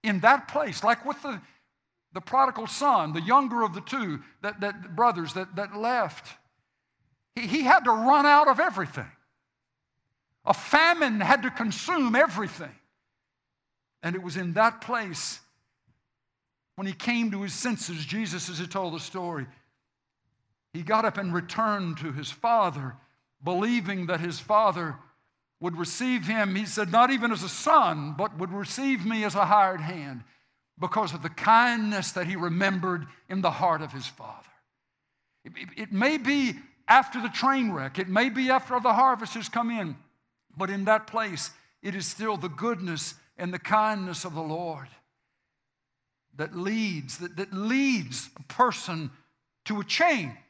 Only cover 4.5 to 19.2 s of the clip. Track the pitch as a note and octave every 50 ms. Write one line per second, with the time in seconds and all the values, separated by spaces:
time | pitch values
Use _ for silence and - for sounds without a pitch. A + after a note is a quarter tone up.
4.5 | G#3 F#3+ G3 G3+ G3 G#3 F3+ F#3+ E3 E3 A#3+ A#3+ G3+ F3 E3 D3 - F#3 F#3+ F3+
5.5 | E3+ F3+ G#3 G3 G3 G#3 A3 A#3 B3+ A#3+ G3+ D3+ - - - - - _ _ _
6.5 | _ _ _ _ _ _ _ _ _ _ _ _ _ _ _ _ _ A#3+ A#3+ F#3
7.5 | G#3+ D#4 C4+ B3+ F4 F4 B3+ B3 A3 A3 A3+ B3+ C#4+ D4 C#4+ D4 C#4+ D4 D4+ C#4+
8.5 | A#3+ C4 E4+ F#4 G3 F#3+ F3 - - C#3 - - _ _ _ _ _ _ _ _
9.5 | _ _ _ _ _ _ _ _ _ _ _ _ _ _ _ _ _ _ _ -
10.5 | - - - - - D4 D#4+ E4+ F4 E4 D4+ B3+ A3 G#3 F#3+ D#3+ C#4 C4 G3+ B3+
11.5 | - - A#3 G#3+ - - - - F4+ E4 C4+ A#3+ A3 B3+ D#4+ C#4 E3 G3 G#3 F3
12.5 | - - E3 C3 A#2 _ _ _ _ _ _ _ _ _ _ _ _ _ _ _
13.5 | _ _ _ _ _ _ _ _ _ _ - E3+ F3+ F#3+ F3+ F3 C#3 F#3 F#3 F3
14.5 | E3 G#3 A3 A#3 A3+ - - - B3 A#3 G#3+ F#3+ D#3+ - - - - - _ _
15.5 | _ _ _ _ _ _ _ _ _ _ _ _ _ _ _ _ _ _ _ _
16.5 | _ _ _ _ _ - F#3+ G3 - - - A#3 A#3+ A#3 A#3 A3 G3+ G3 G3+ F#3+
17.5 | - - - B3 A3 - - - F3 D#3 D3+ C3 F3 G#3+ A3+ F3 E3 F3+ - F3
18.5 | F3 D3+ F3+ E3+ E3+ G3 F#3 F3 D#3 D#3+ D#3+ - - F#3+